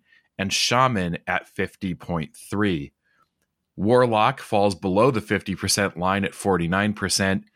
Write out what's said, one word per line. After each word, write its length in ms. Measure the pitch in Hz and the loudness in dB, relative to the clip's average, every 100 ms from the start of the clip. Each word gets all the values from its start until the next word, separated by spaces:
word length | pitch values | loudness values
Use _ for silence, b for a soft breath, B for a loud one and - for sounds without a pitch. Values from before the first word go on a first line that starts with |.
| b b b - | b b b -8
and 140 | 98 | -4
Shaman 640 | - - 120 131 107 87 85 - | -2 0 2 2 2 -2 -4 -4
at 220 | 87 - | -6 -4
fifty 480 | - 92 - 98 82 | -6 -6 -6 -8 -8
point 400 | - 85 76 - | -6 -6 -6 -12
three. 560 | - 98 104 80 67 _ _ _ _ _ _ _ _ | -8 -2 -2 -2 -6 _ _ _ _ _ _ _ _
Warlock 640 | - 98 123 123 107 113 135 | -4 2 4 4 2 2 0
falls 380 | - 107 101 90 | -2 0 2 0
below 340 | 98 92 131 | 0 4 4
the 100 | 117 | 2
fifty 360 | - 101 - 90 | -2 -2 -2 -4
percent 420 | 95 - 98 82 | -2 0 -2 -2
line 260 | 92 98 | -2 0
at 80 | 98 | -2
forty-nine 600 | - 101 90 82 95 107 | -2 0 0 2 0 0
percent, 540 | 104 95 - 95 98 - | -2 -4 0 0 0 -4